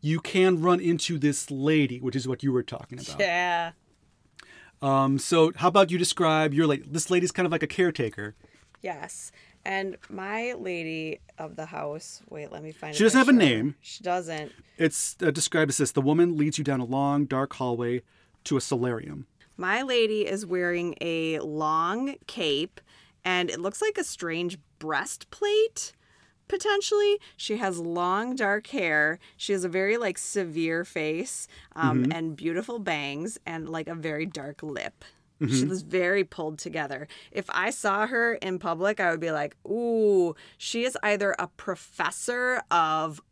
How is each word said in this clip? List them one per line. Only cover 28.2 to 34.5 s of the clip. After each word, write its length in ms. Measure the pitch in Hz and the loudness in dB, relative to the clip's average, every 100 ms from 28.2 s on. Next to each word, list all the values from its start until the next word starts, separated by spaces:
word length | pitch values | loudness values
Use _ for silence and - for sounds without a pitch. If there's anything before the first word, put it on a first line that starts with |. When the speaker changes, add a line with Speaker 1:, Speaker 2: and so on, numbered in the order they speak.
| 233 254 | 0 -2
Speaker 2:
dark 300 | 208 208 - | 0 0 -2
hair. 520 | 277 175 151 151 165 - _ | -4 0 2 2 0 -10 _
She 160 | - | -2
has 140 | 196 180 | -2 0
a 40 | |
very, 280 | 175 190 226 | 0 2 0
like, 200 | 226 175 | 0 -4
severe 680 | - 202 180 156 160 165 175 | -4 -4 -4 -2 -2 -2 -4
face, 640 | - 151 160 185 - - - - - | -4 -4 -2 -4 -8 -12 -16 -20 -2
um, 280 | 160 135 | 0 2
Speaker 1:
Mm-hmm. 80 | 127 | 0
Speaker 2:
and 220 | 165 165 151 | 0 -6 -6
beautiful 420 | 160 170 226 240 | -4 -4 -6 -6
bangs, 580 | 196 156 143 143 180 220 - | -4 -4 -4 -6 -8 -10 -10
and, 220 | 165 160 | -10 -8
like, 220 | 165 160 | -8 -8
a 60 | 165 | -6
very 300 | 160 151 160 | -4 -4 -6
dark 380 | 160 139 | -6 -12